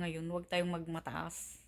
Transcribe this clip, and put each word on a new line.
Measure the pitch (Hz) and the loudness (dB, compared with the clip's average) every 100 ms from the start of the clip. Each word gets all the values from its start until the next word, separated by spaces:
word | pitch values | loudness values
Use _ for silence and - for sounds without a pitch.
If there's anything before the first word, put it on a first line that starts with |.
ngayon, | 175 160 165 | 2 0 0
huwag | 175 175 | 0 2
tayong | 180 175 | 2 4
magmataas. | 170 165 165 - 160 165 - - - | 2 0 -2 -2 -2 -2 -6 -10 -12